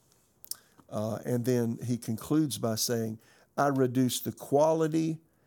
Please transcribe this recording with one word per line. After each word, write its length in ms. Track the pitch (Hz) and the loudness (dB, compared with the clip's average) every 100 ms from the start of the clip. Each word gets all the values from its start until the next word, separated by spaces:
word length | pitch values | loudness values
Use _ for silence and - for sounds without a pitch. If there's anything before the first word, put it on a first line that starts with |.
| _ _ _ _ - - _ _ - | _ _ _ _ -14 -14 _ _ -10
Uh, 300 | 110 110 107 | -4 -4 -4
and 220 | - 123 120 | -2 -2 2
then 320 | 123 117 117 113 | 2 2 -2 -4
he 120 | 117 | -4
concludes 600 | - 110 - 156 151 107 | -4 -6 0 0 0 -2
by 160 | 117 | -4
saying, 460 | 107 - 117 110 110 _ _ _ - | -2 -2 -2 -2 -6 _ _ _ 0
"I 100 | 143 | 2
reduce 520 | 135 127 123 127 - | 4 2 4 2 0
the 120 | 117 | -6
quality 880 | - - 139 160 160 160 160 160 160 _ _ | -8 0 4 4 4 2 0 -2 -4 _ _